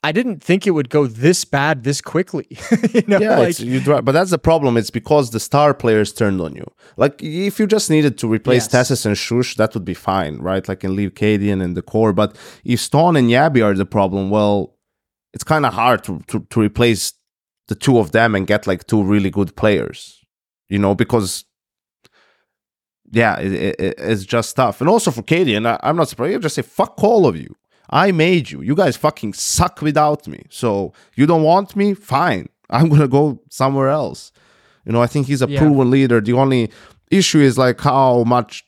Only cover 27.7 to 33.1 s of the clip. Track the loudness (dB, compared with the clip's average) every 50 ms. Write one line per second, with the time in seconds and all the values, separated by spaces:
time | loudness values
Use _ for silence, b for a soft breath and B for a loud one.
27.7 | _ _ _ -2 0 2 2 2 2 2 2 2 2 0 -2 -4 -12 -10 -4 -2
28.7 | 0 2 2 0 0 0 -2 -4 -2 -2 -10 -10 -8 -8 -8 -6 -2 0 -2 -2
29.7 | _ -4 -4 -2 0 0 0 0 0 -4 _ -16 -18 -18 -20 _ -12 -6 -4 -2
30.7 | -2 -2 -4 -6 b b b b b 0 2 2 4 2 2 2 2 2 0 -2
31.7 | -4 -2 0 0 -2 -4 -6 -4 -2 -2 0 0 -2 -4 -6 -12 _ _ _ _
32.7 | 2 2 4 6 6 4 4 4